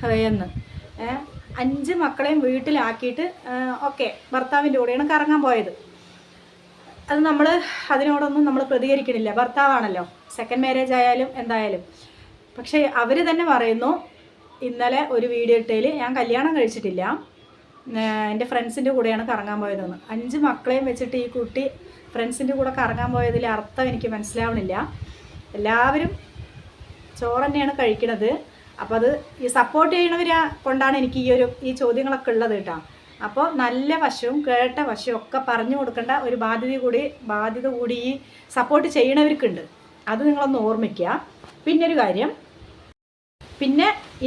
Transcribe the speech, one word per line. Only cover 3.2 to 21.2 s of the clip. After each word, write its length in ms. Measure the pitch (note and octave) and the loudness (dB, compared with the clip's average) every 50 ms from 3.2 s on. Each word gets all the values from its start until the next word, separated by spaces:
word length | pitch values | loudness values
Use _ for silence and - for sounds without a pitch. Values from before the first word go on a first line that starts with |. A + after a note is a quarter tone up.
| E4+ F4+ F4 - - C4 | -4 -6 -6 -10 -10 -8
ഏ, 40 | B3 B3+ B3+ B3+ B3 - C#4+ C#4 | -6 -4 -4 -4 -4 -4 -4 -4
ഓക്കെ, 200 | C#4 - B3 G#3 - - - - | -4 -2 -4 -4 -6 -10 -8 -4
ഭർത്താവിൻ്റെ 460 | B3+ C4 B3+ B3+ D4 C#4+ D4 D4 C4 B3+ | -4 -2 0 0 2 2 2 2 2 2
കൂടെയാണ് 240 | A#3+ A#3+ B3 C4+ D4 D4+ | 2 0 0 0 0 2
കറങ്ങാൻ 280 | D#4 D4+ D4 D4+ D4+ D4 | 2 2 4 4 4 4
പോയത്. 280 | C#4 B3+ A#3+ A3 G3 F#3 - - - - - - - - - - - - - - - - - - - - - - - - - - - - | 4 4 2 2 0 -4 -8 -14 -18 -20 -20 -20 -20 -20 -20 -20 -20 -20 -20 -20 -20 -20 -20 -20 -20 -20 -20 -20 -20 -20 -20 -12 -6 -2
അത് 120 | C#4+ D4+ D#4 D#4+ | 0 2 2 4
നമ്മൾ, 180 | D4 D4 D4 D#4+ E4+ F4 - - - - - - | 4 4 4 4 4 2 0 -4 -8 -8 -2 0
അതിനോടൊന്നും 520 | C#4 C4+ C#4 D4 D4 C#4+ D4 C#4 C#4 D4+ D4 C#4+ | 0 2 2 2 2 2 0 2 2 4 4 4
നമ്മൾ 140 | C4 C4 C4 C4 | 4 2 2 2
പ്രതികരിക്കണില്ല, 600 | B3+ A#3+ C4 C4+ C#4 C#4 - C4 A#3+ A3 A3 G#3+ - A#3+ | 0 0 2 2 2 2 2 0 -2 -2 -2 0 0 0
ഭർത്താവാണല്ലോ, 640 | B3 - - C#4+ C#4+ C#4 C4+ A#3+ G#3+ G3+ F#3 F3+ F3 - - - - - - | 0 2 2 4 4 4 4 4 2 0 -2 -4 -6 -8 -12 -20 -20 -14 -12
സെക്കൻഡ് 280 | - A3 A3+ B3 C4 C4 | -10 -6 -2 0 0 2
മാരേജ് 300 | C4 C4 C4 C4 B3+ B3+ B3 | 2 2 0 0 2 2 4
ആയാലും 300 | B3 B3 B3 B3+ C4 C4 - | 4 4 4 2 0 -2 -6
എന്തായാലും. 460 | C4 A#3+ A#3 A#3 A3 G#3+ G#3 F#3+ F3+ F3+ - - - - - - - - - - - - - - | -8 -4 -2 -2 -2 -2 -2 -4 -6 -8 -12 -20 -20 -20 -20 -20 -20 -20 -20 -20 -20 -20 -20 -18
പക്ഷേ 240 | B3 A#3 - D4 D4+ C#4+ - - A#3+ | -16 -6 0 2 2 2 2 2 0
അവർ 140 | A#3 A3+ C#4 E4+ E4+ E4+ | 2 2 2 2 2 2
തന്നെ 160 | D#4+ E4+ E4+ D#4+ | 2 2 2 4
പറയുന്നു, 380 | C4+ A#3+ A#3 A3+ A3+ A#3 B3 C#4+ F4 - - - - - - - - - - - - - C4 B3 | 4 4 4 2 0 0 0 0 0 -2 -4 -10 -20 -20 -20 -20 -20 -20 -20 -20 -14 -10 -8 -8
"ഇന്നലെ 320 | A#3+ A#3+ A#3+ B3 B3+ C#4 D4 D4 | -4 -2 0 0 2 0 0 0
ഒരു 160 | B3+ A#3 A#3+ A#3+ A#3+ | 0 0 0 0 -2
വീഡിയോ 240 | A#3 A#3 A3+ A#3 A3+ | 0 2 4 4 4
ഇട്ടതിൽ 240 | A3+ A#3 A3 A3 A#3 D4+ D#4 C#4+ | 2 0 0 0 0 0 0 -2
ഞാൻ 80 | A#3+ B3 C4 C4 | -4 -2 -2 -2
കല്യാണം 320 | A#3 A#3 A#3 B3+ D4 D#4+ D#4+ | 0 0 0 2 2 2 2
കഴിച്ചിട്ടില്ല, 460 | D4 A#3 A3+ A3+ - - F#3+ F3+ F3+ F#3 G#3+ D4+ - - - - - - - - - - - - - - B3 A3+ A3 | 2 0 0 0 -4 -6 -6 -4 -4 -2 -2 -4 -6 -8 -14 -20 -20 -20 -20 -20 -20 -20 -20 -20 -20 -14 -8 -4 -4
ഏ, 40 | A3 A3 G#3+ G#3+ G#3+ G#3+ | -2 -2 -2 -2 -2 -2
എൻ്റെ 160 | G#3+ A3 A#3+ B3 | -2 -4 -4 -2
ഫ്രണ്ട്സിൻ്റെ 400 | B3+ A#3+ A#3 A#3 - - B3+ C4+ C4+ | -2 -2 -2 -4 -4 -2 0 0 2
കൂടെയാണ് 280 | B3 A3+ A3+ A3 A3 A3+ B3 | 2 2 2 0 0 -2 -2
കറങ്ങാൻ 300 | A#3 G#3 G3+ G#3 G#3 G#3+ G#3 | -4 -4 -4 -6 -6 -4 -4
പോയതെന്ന്." 340 | G3+ G3 G3 F#3 F3+ F3+ - - - A3 | -4 -4 -6 -6 -8 -10 -12 -12 -10 -8
അഞ്ച് 240 | A3+ A#3+ B3+ C4+ D4 D4 | -8 -6 -4 -2 0 2
മക്കളെയും 380 | C4+ B3 - - B3+ B3+ C4+ C4+ B3+ | 0 0 0 -2 -2 0 0 0 -2
വെച്ചിട്ട് 260 | A#3+ B3 B3+ A#3+ C4 B3+ | -4 -4 -6 -4 -4 -4